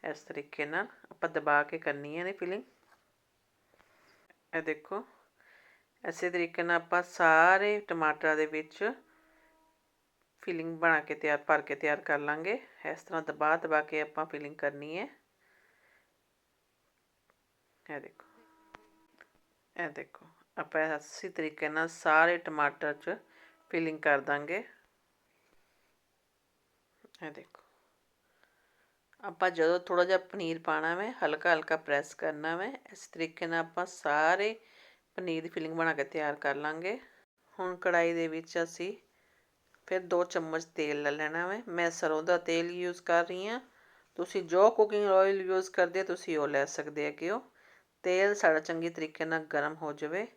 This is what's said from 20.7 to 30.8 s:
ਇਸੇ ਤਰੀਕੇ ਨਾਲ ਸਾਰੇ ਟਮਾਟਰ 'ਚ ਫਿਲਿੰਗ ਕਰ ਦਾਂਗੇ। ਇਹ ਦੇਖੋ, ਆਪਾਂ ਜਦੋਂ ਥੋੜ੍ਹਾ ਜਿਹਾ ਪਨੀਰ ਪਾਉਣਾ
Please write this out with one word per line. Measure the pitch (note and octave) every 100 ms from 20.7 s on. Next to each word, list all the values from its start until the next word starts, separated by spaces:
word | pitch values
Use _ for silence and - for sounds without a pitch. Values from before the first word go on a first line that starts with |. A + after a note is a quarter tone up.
| D#3+ D#3
ਇਸੇ | D3+ - - F#3+
ਤਰੀਕੇ | F3+ D#3 D3+ D3+
ਨਾਲ | D#3 E3
ਸਾਰੇ | E3 E3+ D#3 E3+ F3
ਟਮਾਟਰ | E3+ D3+ D3 C#3 D3+
'ਚ | D3 - G#3+ _ - - _ _
ਫਿਲਿੰਗ | E3+ D#3+ D#3
ਕਰ | D#3 C#3+
ਦਾਂਗੇ। | C3+ C#3+ D3 F#3 A#3 - _ _ _ _ _ _ _ _ _ _ _ _ _ _ _ _ _ _ _ _ _ _ _ _
ਇਹ | D#3
ਦੇਖੋ, | D3 - - _ _ _ _ _ _ _ _ _ _ _ _ _ _ _ _
ਆਪਾਂ | G3+ E3+ F#3
ਜਦੋਂ | F3 D#3+ F3
ਥੋੜ੍ਹਾ | F3 F3+
ਜਿਹਾ | F3+ F#3
ਪਨੀਰ | F#3 - E3 E3
ਪਾਉਣਾ | E3 D#3